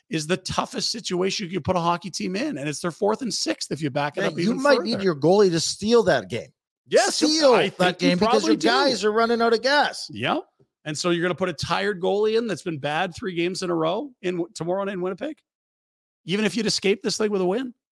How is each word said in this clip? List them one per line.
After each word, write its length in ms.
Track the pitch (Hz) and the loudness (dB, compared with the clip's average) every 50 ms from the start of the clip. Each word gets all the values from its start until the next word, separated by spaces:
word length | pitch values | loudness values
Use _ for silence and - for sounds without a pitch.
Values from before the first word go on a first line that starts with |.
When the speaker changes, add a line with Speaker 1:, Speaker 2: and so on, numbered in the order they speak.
| _ _ | _ _
Speaker 1:
is 160 | - 160 151 151 | -6 -6 -4 -2
the 100 | 185 190 | -4 -4
toughest 540 | - - - - 254 - - - - - | -4 -4 -4 -4 -4 -4 -4 -4 -4 -4
situation 560 | - 233 - - 190 175 185 196 190 - 208 160 | -4 -6 -6 -4 -2 -2 -2 -2 -2 -4 -6 -6
you 60 | 190 | -6
can 100 | 180 143 | -4 -2
put 120 | - 185 | -2 0
a 40 | 175 | 0
hockey 320 | 165 170 170 175 - 190 | 0 0 0 -2 -4 -8
team 240 | - - 208 185 185 | -10 -8 -6 -6 -4
in. 240 | 202 277 311 240 135 | -4 -4 -6 -6 -6
And 100 | 139 151 | -6 -6
it's 120 | 143 - | -6 -4
their 100 | - 175 | -6 -6
fourth 320 | 156 - - 202 220 220 277 | -4 -2 0 0 0 -2 -4
and 100 | 220 - | -6 -6
sixth 380 | - - 320 - - - - | -4 -4 -4 -4 -6 -6 -8
if 100 | 180 139 | -6 -4
you 80 | 160 139 | -4 -4
back 260 | 127 143 143 147 - | -2 -2 -2 -2 -2
it 60 | - | -2
Speaker 2:
Yeah, 60 | 202 196 | -2 -2
Speaker 1:
up 60 | 156 160 | -2 0
Speaker 2:
you 60 | 175 | 0
Speaker 1:
even 180 | 208 254 277 | 0 0 2
Speaker 2:
might 140 | 269 285 277 - | 2 4 4 4
Speaker 1:
further. 60 | - | 2
Speaker 2:
need 180 | 214 233 202 | 0 -2 -2
your 140 | 196 185 160 | 0 0 0
goalie 340 | 139 139 160 185 208 208 185 | 2 4 4 6 6 6 4
to 100 | 165 160 | 4 2
steal 440 | - - - - 202 214 240 233 208 | 0 -2 -4 -4 2 4 4 6 6
that 260 | 180 151 123 98 90 | 4 2 2 0 -2
game. 200 | 123 110 - - _ _ _ _ _ _ _ | -6 -8 -8 -10 _ _ _ _ _ _ _
Speaker 1:
Yes, 300 | 127 170 277 370 392 - | _ 4 4 4 4 2
Speaker 2:
Steal 400 | - 311 302 311 320 302 269 233 | 0 2 2 2 4 6 6 6
Speaker 1:
I 140 | 196 185 196 | 6 4 2
Speaker 2:
that 80 | - - | 0 2
Speaker 1:
think 240 | 180 180 175 - 180 | 2 2 2 2 2
you 60 | 180 | 2
Speaker 2:
game 100 | 180 175 | 4 4
because 100 | 208 220 226 214 208 | 4 4 4 4 4
Speaker 1:
probably 60 | 214 | 2
Speaker 2:
your 80 | 220 - | 2 2
Speaker 1:
do. 100 | - 226 | 4 2
Speaker 2:
guys 360 | 240 262 277 277 247 190 196 | 4 4 4 2 2 0 0
are 80 | 214 | 2
running 300 | 208 226 233 226 233 226 | 2 2 2 2 2 2
out 120 | 233 233 233 | 2 2 2
of 100 | 226 226 | 2 2
gas. 440 | 262 285 294 240 151 - - - - 151 | 2 4 4 2 2 -2 -6 -12 -12 -8
Speaker 1:
Yep. 300 | 98 120 160 214 320 381 _ _ _ _ _ _ _ _ | -4 -2 -2 -2 -2 -4 _ _ _ _ _ _ _ _
And 100 | 151 156 | -8 -8
so 140 | - - 180 | -4 0 0
you're 140 | 175 170 165 | 0 0 0
gonna 100 | 180 170 | -2 -2
put 160 | 143 190 180 | -2 -4 -4
a 40 | 170 | -4
tired 460 | - - - 175 185 196 202 208 175 | -6 -4 -4 -2 -2 -2 -2 -4 -2
goalie 380 | 175 185 190 208 214 220 220 226 | -2 -2 0 0 0 0 0 0
in 80 | 240 | 0
that's 160 | 226 180 - | -2 -4 -6
been 160 | - 180 160 139 | -6 -6 -6 -4
bad 380 | 139 143 151 160 185 190 165 | -4 -4 -2 -2 -2 -4 -6
three 180 | - 247 190 180 | -8 -10 -8 -4
games 300 | 170 170 180 190 - 190 | -4 -4 -4 -4 -4 -4
in 80 | 175 | -4
a 40 | 175 | -2
row 360 | 165 156 160 180 220 294 277 247 _ | -2 -2 -2 -2 -2 -6 -8 -12 _
in 140 | - 180 180 | -6 -6 -4
w-, 160 | 170 170 - - | -4 -6 -8 -8
tomorrow 300 | - 165 170 180 196 196 | -8 -6 -4 -4 -4 -4
night 100 | 196 202 | -4 -6
in 80 | 180 | -6
Winnipeg? 340 | 180 185 196 170 - 311 302 - _ _ _ _ _ _ _ _ _ _ _ _ _ _ _ _ _ | -6 -6 -6 -6 -8 -10 -10 -12 _ _ _ _ _ _ _ _ _ _ _ _ _ _ _ _ _
Even 200 | 156 180 208 220 | -4 -2 0 0
if 100 | 202 - | 0 -2
you'd 120 | 226 208 208 | -2 -2 -2
escape 340 | - - - 190 208 - | -2 0 0 0 0 0
this 160 | - 220 - - | -2 -4 -4 -2
thing 140 | 214 208 | -2 -2
with 100 | 208 190 | 0 0
a 40 | 185 | 0
win? 280 | 180 190 240 269 247 - _ _ _ | 0 0 -2 -4 -6 -10 _ _ _